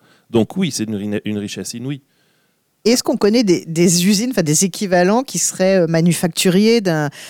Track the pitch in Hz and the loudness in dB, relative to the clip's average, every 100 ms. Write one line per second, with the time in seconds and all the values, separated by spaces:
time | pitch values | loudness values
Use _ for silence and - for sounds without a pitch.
0 | _ _ _ 117 107 - 185 - 110 104 | _ _ _ -2 -2 -2 -4 -4 -6 -6
1 | 104 104 107 104 101 - 95 117 127 143 | -6 -6 -6 -8 -8 -10 -12 -10 -10 -12
2 | _ _ _ _ _ _ _ _ 208 247 | _ _ _ _ _ _ _ _ -2 0
3 | - 269 202 226 214 165 165 160 180 170 | 0 0 2 2 2 2 0 0 2 2
4 | 180 202 247 247 160 151 190 - 196 180 | 2 0 0 -2 0 0 0 -2 0 2
5 | 180 220 269 175 - - 185 190 165 165 | 4 2 -2 -4 -4 0 2 2 2 2
6 | 170 160 170 - 190 180 214 233 190 156 | 2 2 -2 0 2 4 4 2 2 -2
7 | 147 - - | -2 -6 -18